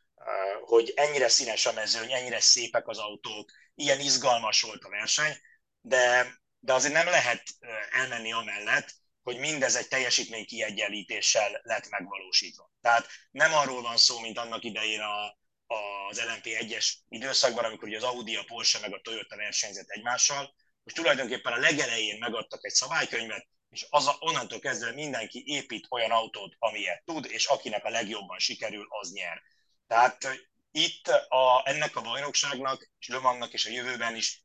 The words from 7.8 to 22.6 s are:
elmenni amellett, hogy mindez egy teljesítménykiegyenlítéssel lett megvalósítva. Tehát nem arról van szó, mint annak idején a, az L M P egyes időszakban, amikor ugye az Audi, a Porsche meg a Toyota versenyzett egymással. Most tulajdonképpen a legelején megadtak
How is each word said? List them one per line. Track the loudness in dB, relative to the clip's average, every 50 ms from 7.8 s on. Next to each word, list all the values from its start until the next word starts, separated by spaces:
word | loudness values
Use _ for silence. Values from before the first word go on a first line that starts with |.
| -6 -2
elmenni | -2 -2 0 -2 -4 -6 -6 -4
amellett, | -4 -4 -4 -6 -8 -6 -2 0 0 0 0 -4 -10 _ _ _ _ _ _
hogy | -8 -6 -4
mindez | -4 -4 0 0 2 2 2
egy | 0 0
teljesítménykiegyenlítéssel | -2 -2 0 2 2 2 0 0 -4 -8 -10 -10 -8 -6 -4 -4 -4 -2 -4 -4 -4 -4 -8 -8 -8 -6 0 2 2 4 4 2 0 -2 -6 -6
lett | -4 -4 -4 -4 -6
megvalósítva. | -8 -8 -8 -8 -10 -12 -6 0 0 0 0 0 -6 -20 -20 _ _ _
Tehát | 2 4 4 4 2 -2 -8 -20 _ _
nem | 0 2 2 4 6
arról | 4 4 2 -2 -4
van | -4 0 4
szó, | 6 6 6 4 0
mint | -6 -8 -6
annak | -6 -6 -6 -6 -6 -6
idején | -6 -4 -2 -2 -2 -2 -2
a, | -4 -4 -4 -4 -6 -8 -10 _ _ _ _ _ _ -6 -6 -6 -4 -6 -8 -8 -8 -6
az | -6 -6
L | -6 -6 -6
M | -8
P | -8
egyes | -6 -6 -6 -6 -6 -4 -2 -2 -2 -2 -4 _ _
időszakban, | -12 -8 -4 0 2 4 2 4 2 0 -2
amikor | -2 -4 -8 -10
ugye | -10 -6
az | -4 -4
Audi, | -4 -4 -4 -6 -6 -6
a | -8 -8
Porsche | -8 -8 0 0 2 2 0
meg | -2 -8 -10
a | -10 -10
Toyota | -10 -10 -10 -10 -12 -12
versenyzett | -10 -8 -4 -4 -4 -4 -4 -8 -12 -12 -12
egymással. | -14 -8 -4 -4 2 2 2 2 2 -2 -6 -10 _ _ _ _ _ _ _
Most | -10 -6
tulajdonképpen | 0 2 2 2 2 0 -4 -4 -4 -4 -4 0
a |
legelején | 2 2 2 4 2 0 -2 -2 -2 -2 -4 -4
megadtak | -4 -4 -4 -4 -4 -6 -8 -12 -12